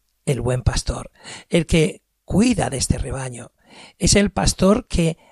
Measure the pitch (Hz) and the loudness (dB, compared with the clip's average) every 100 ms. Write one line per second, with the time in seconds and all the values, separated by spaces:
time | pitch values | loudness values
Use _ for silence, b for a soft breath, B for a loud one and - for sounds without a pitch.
0 | _ _ - 120 120 127 - 120 - 120 | _ _ -4 -2 0 0 0 -2 -4 -6
1 | - _ B B B 175 156 170 151 - | -8 _ B B B 0 2 2 2 -2
2 | _ _ - 175 247 226 123 127 - 123 | _ _ -4 2 2 2 -2 -2 -2 -2
3 | 135 127 131 120 - _ B B B B | -4 -6 -8 -12 -18 _ B B B B
4 | 175 202 202 - 190 - 190 233 - - | 2 2 2 0 -2 2 2 2 0 -2
5 | 165 160 b | -2 -2 b